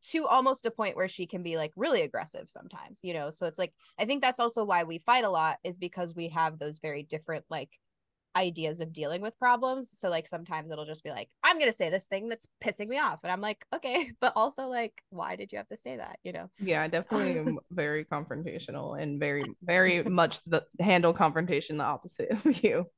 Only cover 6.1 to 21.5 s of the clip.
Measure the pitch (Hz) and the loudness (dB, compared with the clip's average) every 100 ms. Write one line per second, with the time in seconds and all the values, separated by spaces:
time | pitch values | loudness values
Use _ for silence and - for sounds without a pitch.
6.1 | 170 170 165 160 156 151 156 160 147 151 | -4 -6 0 0 0 -8 -6 -8 -8 -8
7.1 | 156 160 156 - 160 135 _ _ _ _ | -10 -6 -8 -6 -10 -10 _ _ _ _
8.1 | _ _ - 185 165 156 165 160 160 147 | _ _ 0 0 0 -4 -4 -8 -6 -4
9.1 | 170 208 - 247 240 254 262 247 - 196 | -4 -6 0 4 4 2 -2 -6 -4 -2
10.1 | 170 165 165 170 160 156 151 151 156 - | -2 -2 -10 -6 -8 -6 -10 -8 -10 -10
11.1 | 127 - _ 302 339 285 220 175 185 - | -10 -12 _ 2 4 2 2 0 0 -2
12.1 | 196 220 226 - _ 226 202 208 262 277 | -6 -4 -8 -12 _ -6 -4 -4 0 0
13.1 | 156 170 185 214 208 - 320 277 262 277 | -2 -4 -4 -4 -6 -6 -6 -2 -2 -2
14.1 | 233 247 214 226 269 262 247 233 - _ | 0 0 4 2 0 -6 -4 -4 -6 _
15.1 | 180 170 185 202 208 202 185 240 127 - | -10 -8 -8 -8 -10 -12 -14 -12 -10 -10
16.1 | - 180 165 185 - 190 156 160 165 180 | -12 -12 -10 -12 -8 -2 0 2 -2 0
17.1 | 214 190 208 156 - _ 180 147 151 156 | 0 2 0 0 -2 _ -4 0 -2 -2
18.1 | 151 156 127 170 - - 143 151 143 151 | -6 -4 -6 -6 -8 -8 -8 -6 -6 -4
19.1 | 143 147 143 135 - 180 175 185 175 214 | 0 0 0 -2 -6 2 4 6 4 4
20.1 | 180 165 - - 165 - - 180 180 175 | 6 4 4 0 0 0 0 6 8 8
21.1 | - 165 147 175 | 6 4 4 2